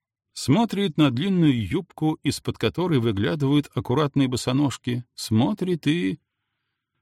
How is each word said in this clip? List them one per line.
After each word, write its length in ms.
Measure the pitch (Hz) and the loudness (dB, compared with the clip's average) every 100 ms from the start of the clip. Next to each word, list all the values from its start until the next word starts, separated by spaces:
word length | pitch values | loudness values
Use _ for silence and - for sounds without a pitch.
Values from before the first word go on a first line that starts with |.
| _ _ _ | _ _ _
Смотрит 640 | - - 175 240 190 196 151 | -6 0 2 2 0 -2 2
на 140 | 147 | 2
длинную 560 | 120 196 180 156 123 95 | 2 0 2 4 2 0
юбку, 540 | 156 180 - 156 156 | -4 -6 -4 -2 -2
из-под 340 | - - - - | -4 -4 -6 -4
которой 440 | 113 - 180 143 | -2 -2 0 0
выглядывают 680 | 113 98 123 165 135 147 139 | 0 0 -2 0 0 0 0
аккуратные 540 | - - 127 147 143 131 | -4 -2 0 0 0 0
босоножки, 760 | 123 - 127 143 - - 120 - - | 0 -2 0 0 -2 -6 -6 -6 -12
смотрит 720 | - 110 160 214 185 170 143 | 0 2 2 0 -2 -2 0
и: 320 | 170 185 170 _ _ _ _ _ _ _ _ | 0 -2 -4 _ _ _ _ _ _ _ _